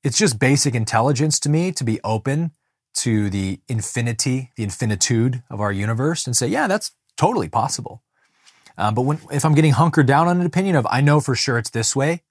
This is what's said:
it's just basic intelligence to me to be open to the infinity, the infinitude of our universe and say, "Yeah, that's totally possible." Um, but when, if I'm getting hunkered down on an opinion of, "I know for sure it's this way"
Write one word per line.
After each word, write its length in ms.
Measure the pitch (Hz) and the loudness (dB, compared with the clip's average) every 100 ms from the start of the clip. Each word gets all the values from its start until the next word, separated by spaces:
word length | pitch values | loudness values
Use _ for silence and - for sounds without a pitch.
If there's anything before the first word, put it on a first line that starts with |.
it's 140 | 143 - | -2 2
just 220 | 208 110 | 0 2
basic 340 | 131 143 147 | 2 4 2
intelligence 640 | 120 113 113 123 131 156 147 | -2 0 2 2 2 0 0
to 80 | 147 | 0
me 220 | 151 180 | 0 0
to 100 | - | -2
be 160 | 120 110 | -4 -4
open 480 | 104 110 131 143 170 _ _ _ _ - | -2 -4 -2 -2 -4 _ _ _ _ -6
to 320 | 120 110 101 | 0 0 0
the 300 | 98 95 - - | -2 -4 -6 -6
infinity, 840 | 117 101 - 117 113 - 127 127 - | -6 -4 -4 -4 -2 -2 -2 -6 -8
the 80 | |
infinitude 800 | 104 - 120 104 - 117 123 123 - | -8 -4 -4 -2 0 2 2 -2 -10
of 120 | 101 | -6
our 100 | 104 | -4
universe 540 | 98 107 113 143 165 - | -2 -2 -2 -2 -2 -4
and 80 | 117 | -2
say, 120 | 120 | -2
"Yeah, 200 | 240 262 | -2 0
that's 240 | 208 - _ _ - | -2 -4 _ _ 0
totally 340 | 175 233 87 | 0 0 -2
possible." 540 | 117 113 - 117 - _ _ _ _ _ _ _ - | -2 -2 -4 -10 -16 _ _ _ _ _ _ _ -4
Um, 160 | 104 | -2
but 80 | 110 | 0
when, 160 | 127 151 - | -2 -2 -4
if 120 | 143 | -2
I'm 120 | 160 147 | 2 4
getting 160 | 156 | 4
hunkered 320 | 135 165 156 135 | 4 4 4 4
down 220 | 139 170 | 4 4
on 120 | 180 | 2
an 60 | 175 | 0
opinion 300 | 180 196 160 | 0 2 0
of, 100 | 110 | 0
"I 120 | 127 | 2
know 180 | 143 147 | 4 4
for 160 | 139 120 | 2 -2
sure 220 | - 120 | 0 -2
it's 120 | 113 | -2
this 240 | 117 113 135 | -4 -2 0
way" 280 | 143 170 _ | -2 -2 _